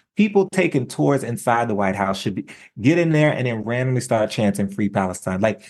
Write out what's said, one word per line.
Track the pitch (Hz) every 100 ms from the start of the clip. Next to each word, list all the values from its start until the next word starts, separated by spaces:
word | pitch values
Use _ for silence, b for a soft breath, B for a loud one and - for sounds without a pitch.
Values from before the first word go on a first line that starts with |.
| B
people | - 208 202 190
taking | - 175 143 123
tours | - 147 139
inside | 113 113 - 117 117
the |
White | 101 98 95
House | 98 95
should | 110 98
be, | - B B -
get | 107 170
in | 165
there | 156 151
and | - 131
then | 113
randomly | 104 120 131 127
start | - 113 107
chanting, | - 107 98 98
"Free | - 101
Palestine." | 101 92 90 - 92
Like, | 110 101